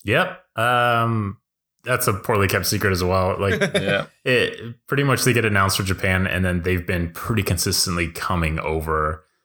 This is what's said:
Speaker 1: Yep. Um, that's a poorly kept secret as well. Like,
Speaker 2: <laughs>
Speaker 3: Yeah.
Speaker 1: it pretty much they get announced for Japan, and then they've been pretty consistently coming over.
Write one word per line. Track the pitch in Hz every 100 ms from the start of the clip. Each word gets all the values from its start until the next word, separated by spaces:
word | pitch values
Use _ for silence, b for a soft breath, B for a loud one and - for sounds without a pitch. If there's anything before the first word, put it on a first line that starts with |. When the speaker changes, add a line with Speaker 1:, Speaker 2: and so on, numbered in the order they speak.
Speaker 1:
Yep. | - 135 185 - _ -
Um, | 117 123 120 117 117 113 101 98 _ _ _ _
that's | 120 123 -
a |
poorly | 98 - 107 98
kept | 101 87
secret | 104 101
as | 92
well. | 90 95 92 98
Like, | 98 104
Speaker 2:
<laughs> | 196 202
Speaker 3:
Yeah. | 98 101 - _
Speaker 1:
it | 139 123 - - 117 - -
pretty | 139
much | 143 123
they | 131
get | 123 110
announced | 101 98 -
for |
Japan, | 98 90 98 92 95
and | 90 92
then | 90
they've | 90 90 85
been | 90 85
pretty | - - 110
consistently | 98 90 101 90 - 87 82
coming | 82 - 90 80 80
over. | 76 80 78 78 78 76 - _